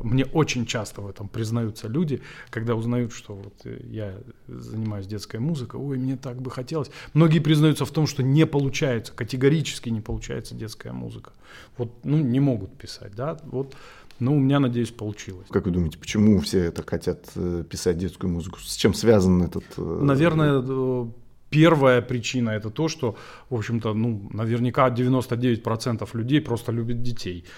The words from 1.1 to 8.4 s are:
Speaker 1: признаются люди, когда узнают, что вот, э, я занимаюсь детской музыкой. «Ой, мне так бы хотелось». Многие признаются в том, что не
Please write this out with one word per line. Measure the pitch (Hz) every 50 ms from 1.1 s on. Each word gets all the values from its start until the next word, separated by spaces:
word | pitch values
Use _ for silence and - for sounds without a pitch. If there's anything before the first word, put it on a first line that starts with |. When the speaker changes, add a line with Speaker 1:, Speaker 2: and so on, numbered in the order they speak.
| 98 - 101 98
Speaker 1:
признаются | - 110 113 107 113 120 117 110 107 - - 113
люди, | 110 151 185 151 135 - - - - - - -
когда | - 113 110 117 117
узнают, | 110 113 120 120 123 120 113 107
что | - - - 104
вот, | 98 101 101 - _ -
э, | 117 117 - 120 120
я | 110 107 107 101 95 95 - 120 - - - -
занимаюсь | 127 123 120 120 117 110 110 107 104 101 98
детской | 95 104 104 101 - - 110
музыкой. | 117 151 170 143 120 107 - -
«Ой, | 131 143 139 127
мне | 127 131 135
так | 127 - 135 123 127 127
бы | 127
хотелось». | - - 123 - 160 160 139 - - - - - -
Многие | 147 165 165 151 170
признаются | 147 151 156 151 151 156 151 - 131
в | 117
том, | - 165 151 135
что | - - 127
не | 131 135 151